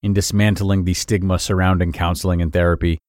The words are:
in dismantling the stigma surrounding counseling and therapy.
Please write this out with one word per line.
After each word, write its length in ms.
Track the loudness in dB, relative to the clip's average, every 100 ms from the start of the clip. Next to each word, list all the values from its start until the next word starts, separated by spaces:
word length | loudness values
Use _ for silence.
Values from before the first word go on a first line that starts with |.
in 100 | 0
dismantling 720 | 0 0 2 2 2 0 0
the 100 | 0
stigma 440 | -2 -2 -2 0 -2
surrounding 540 | 0 0 2 2 0
counseling 480 | -2 -4 -2 -2 0
and 120 | 0
therapy. 480 | 2 2 2 0 -2